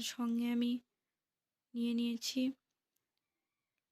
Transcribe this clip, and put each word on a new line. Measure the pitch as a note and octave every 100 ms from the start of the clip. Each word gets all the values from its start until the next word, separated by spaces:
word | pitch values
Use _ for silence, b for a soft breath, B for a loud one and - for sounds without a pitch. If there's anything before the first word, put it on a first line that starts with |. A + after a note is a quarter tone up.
| A3+
সঙ্গে | - A#3 A#3 A#3+
আমি | A#3+ A#3+ B3 - _ _ _ _ _ _ _ _
নিয়ে | A#3+ A#3
নিয়েছি | A#3 A#3 A#3 - C4 B3+ C4 _ _ _ _ _ _ _ _ _ _ _ _ _